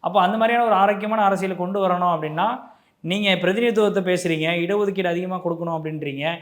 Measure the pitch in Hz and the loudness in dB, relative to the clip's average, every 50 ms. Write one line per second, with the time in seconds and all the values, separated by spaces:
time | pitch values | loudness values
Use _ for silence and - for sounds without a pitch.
0 | - 170 180 202 180 180 208 220 220 226 240 240 240 226 208 185 196 202 208 196 | -6 0 2 2 2 2 2 2 2 2 2 2 2 4 4 4 4 4 2 0
1 | 202 208 220 220 208 196 196 180 190 190 185 180 180 180 196 202 190 185 180 175 | -2 -2 0 2 2 2 2 0 -2 -4 -4 -4 -4 -4 -2 0 2 2 2 2
2 | 180 180 170 156 156 151 156 160 185 220 247 254 - - - _ _ _ _ _ | 2 0 0 0 -2 -4 -2 -2 -2 -2 -2 -4 -10 -18 -20 _ _ _ _ _
3 | - 160 180 208 208 202 185 170 160 175 190 220 240 240 220 220 214 202 180 196 | -6 -4 -2 0 2 2 2 2 2 0 2 2 0 2 2 4 2 2 2 0
4 | 185 185 180 175 180 175 165 156 156 160 175 175 170 175 202 208 208 196 190 190 | 0 2 0 0 2 0 0 0 0 0 0 0 0 0 0 0 0 0 -2 -2
5 | 180 175 170 175 185 180 185 180 180 175 170 165 170 170 165 160 156 156 156 151 | -2 0 -2 -2 -4 -4 -6 -4 -4 -4 -4 -4 -4 -6 -6 -6 -6 -6 -8 -6
6 | 147 147 135 139 143 160 170 165 | -6 -6 -6 -4 -4 -4 -4 -6